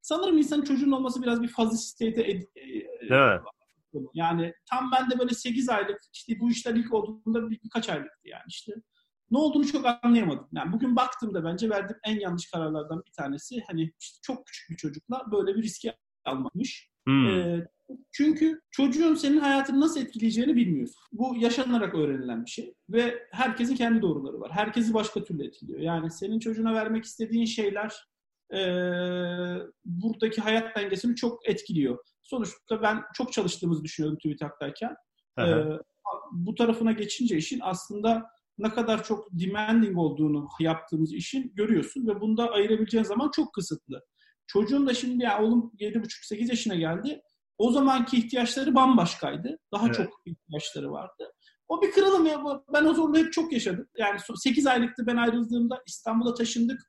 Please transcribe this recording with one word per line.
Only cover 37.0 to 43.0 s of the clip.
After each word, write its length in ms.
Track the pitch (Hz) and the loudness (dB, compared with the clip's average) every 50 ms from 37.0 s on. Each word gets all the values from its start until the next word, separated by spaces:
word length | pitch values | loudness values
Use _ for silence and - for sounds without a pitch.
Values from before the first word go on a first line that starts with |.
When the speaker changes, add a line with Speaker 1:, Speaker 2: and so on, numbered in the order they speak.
| 208 202 - - 254 233 185 | -2 -6 -4 -2 0 0 0
Speaker 1:
işin 220 | 151 156 - 277 - - | 0 -2 -2 -6 -4 -4
aslında 600 | 190 185 180 - - 202 208 208 226 226 226 226 - _ _ _ _ _ | -4 -6 -6 -8 -10 -8 -2 0 2 0 0 -2 -10 _ _ _ _ _
ne 120 | - 208 220 | -4 -4 -2
kadar 340 | 220 240 226 226 220 214 - | -2 0 0 0 0 -2 0
çok 240 | - 220 202 - - | -4 -4 -4 -4 -8
demanding 640 | 180 165 180 185 202 208 214 214 226 233 220 202 185 | -4 -4 -2 -2 -2 -2 0 4 4 4 4 4 2
olduğunu 500 | 170 165 147 139 147 156 151 147 147 147 - - - | 0 0 0 0 0 0 0 0 -2 -4 -8 -4 -2
yaptığımız 540 | 160 160 160 160 - - 170 156 160 160 - | 0 0 0 -2 -4 -6 -2 0 0 -2 -2
işin 380 | 180 170 - - 269 254 - - | -8 -8 -6 -6 -6 -6 -6 -2
görüyorsun 520 | 190 208 220 220 165 - - - 269 240 | -2 2 2 2 2 2 -2 -6 -4 -2
ve 140 | 220 202 202 | -2 -2 0
bunda 300 | 208 220 220 233 233 233 | 0 0 2 2 0 0
ayırabileceğin 520 | 220 202 202 220 220 214 220 - 233 226 | 2 2 4 4 2 2 2 0 2 0